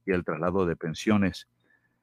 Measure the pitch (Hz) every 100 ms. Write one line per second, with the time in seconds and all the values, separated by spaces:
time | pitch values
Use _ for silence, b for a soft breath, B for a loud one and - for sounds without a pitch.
0 | - 90 87 78 87 95 87 80 82 80
1 | 107 104 95 - - _ _ _ _ _